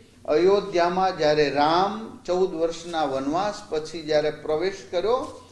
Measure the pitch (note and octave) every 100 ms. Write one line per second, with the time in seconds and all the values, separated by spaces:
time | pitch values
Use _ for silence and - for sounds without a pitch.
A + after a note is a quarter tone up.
0 | - - - D#3 F3+ G3+ F#3+ E3+ F3 F3+
1 | F#3+ F3 D3+ D3+ C#3+ C3+ D3 E3+ G3+ G#3+
2 | - - - F3+ F#3 D#3+ E3 E3 F3 E3
3 | D3 C3+ C#3 E3 G#3 G3+ - D#3 D#3 E3+
4 | D3+ D3+ D3+ D3 - D#3 F#3 F#3+ - F3
5 | G3 B3+ D4+ - -